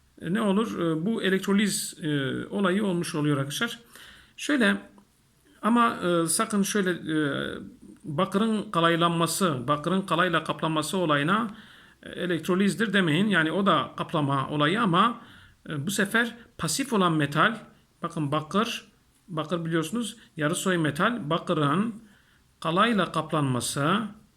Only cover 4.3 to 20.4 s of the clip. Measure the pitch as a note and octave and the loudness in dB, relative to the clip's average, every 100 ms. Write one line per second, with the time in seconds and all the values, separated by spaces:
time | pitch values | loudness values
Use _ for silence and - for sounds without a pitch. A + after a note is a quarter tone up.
4.3 | - - C#4+ G3+ G3 - - - _ _ | -8 -2 2 2 2 -4 -20 -20 _ _
5.3 | _ _ _ G#3 A#3+ A#3 E3 F3 E3+ E3 | _ _ _ 2 4 4 2 0 2 2
6.3 | - G#3+ G#3 G3 G#3 F#3 F3 - D#3 D3+ | 0 0 0 0 2 0 -2 -2 0 0
7.3 | C3+ - - - - - - - D3 F#3+ | -2 -6 -8 -12 -18 -20 -16 -8 -2 0
8.3 | G3 A3+ G#3+ - E3+ E3 E3+ E3+ E3 E3 | 0 0 0 -2 0 2 4 2 2 0
9.3 | - F#3+ C3 A#2+ D3 E3+ F#3+ F#3+ E3 F3+ | 2 0 0 -2 -2 0 -2 0 0 2
10.3 | E3 D#3 D3+ D#3+ D#3 D3+ F#3+ E3 C#3+ D3 | 0 -2 -4 -2 -2 -2 0 2 2 2
11.3 | G#3 A#3 - - - - _ - - F3+ | 0 -2 -8 -20 -20 -20 _ -14 -6 -4
12.3 | E3 E3 F3+ G3+ D3+ A3 G3 F3 D3+ G#3+ | -2 0 2 2 2 0 2 2 2 2
13.3 | F3+ D#3+ E3 G3 D#3 A#2+ - E3+ E3 C#3+ | 2 2 2 2 2 0 -6 -4 0 0
14.3 | C#3 C3 D3+ D3 G#3 A3+ E3+ A3+ A3+ - | 0 -2 0 2 2 2 4 2 0 -14
15.3 | - - _ - D#3 D3+ G3 G3 A3+ A#3+ | -20 -20 _ -10 -8 -4 -2 0 0 -2
16.3 | - - - D#3+ - C4+ G#3 F3+ D#3 C#3+ | -4 -18 -8 -4 -2 0 2 2 2 0
17.3 | D3+ G3 A3+ - - _ _ E3+ E3+ C#3+ | 2 0 0 -12 -20 _ _ -8 -4 -2
18.3 | D3+ D3+ G3 A3+ - - _ _ _ - | -2 -2 -2 -2 -4 -12 _ _ _ -12
19.3 | D#3+ D3+ F3 E3 E3 D#3+ A#3 A3+ - - | -8 -4 -4 -2 -2 -2 -4 -6 -10 -14
20.3 | - | -4